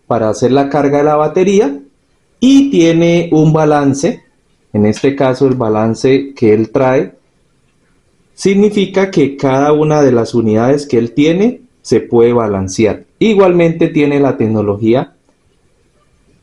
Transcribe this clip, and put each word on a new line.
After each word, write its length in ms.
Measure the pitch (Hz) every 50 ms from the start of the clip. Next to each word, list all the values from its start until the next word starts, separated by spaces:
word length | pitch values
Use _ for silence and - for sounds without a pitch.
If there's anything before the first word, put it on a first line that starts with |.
| _
para 220 | - 123 110 110 107
hacer 240 | 104 - 127 123 131
la 160 | 139 139 139
carga 300 | - 147 139 139 143 143
de 40 | 143
la 140 | 151 151
batería. 640 | 151 151 151 - 190 185 202 196 202 240 285 277 - - _ _ _ _ _ _ _ _ _ _ _
Y 320 | 240 262 277 277 277 277
tiene 560 | - 175 165 165 165 165 170 170 170 170 170 - 160
un 180 | 156 156 156
balance, 720 | 156 156 156 151 147 147 143 139 135 - 165 214 254 - _ _ _ _ _ _ _ _ _ _
en 140 | - 104 104
este 320 | 107 107 - - 135 139
caso 300 | 139 135 131 123 127 139
el 80 | 131 127
balance 800 | 127 117 110 107 107 110 113 110 - - 131 135 139 139 - -
que 200 | - 120 107 107
él 180 | 113 110 110
trae, 440 | - 139 131 127 131 151 190 180 - _ _ _ _ _ _ _ _ _ _ _ _ _ _ _ _ _ _ _ _ _ _ _ _
significa 760 | - - 190 196 196 208 208 208 202 190 - - 190 196 190
que 240 | - 175 135 139 -
cada 380 | - 143 131 131 135 143 151 156
una 280 | 151 156 156 151 151
de 120 | 143 127 123
las 200 | 117 110 - 120
unidades 540 | 117 110 110 107 110 120 131 147 143 143
que 100 | - 127
él 140 | 113 117 113
tiene 520 | - 143 147 160 170 190 214 247 - - - _ _ _
se 180 | _ - 117 107
puede 320 | - - 120 117 117 120
balancear. 720 | 120 120 113 104 101 95 95 92 - - 110 98 - - - _ _ _
Igualmente 680 | 190 226 208 196 190 180 175 175 170 165 165 165 165 156
tiene 320 | - 156 147 143 143 139
la 160 | 143 127 -
tecnología 760 | - 113 110 110 107 104 101 98 104 113 110 117 139 175 - _ _ _ _ _ _ _ _ _ _ _ _ _ _ _ _ _ _ _ _ _ _ _ _ _ _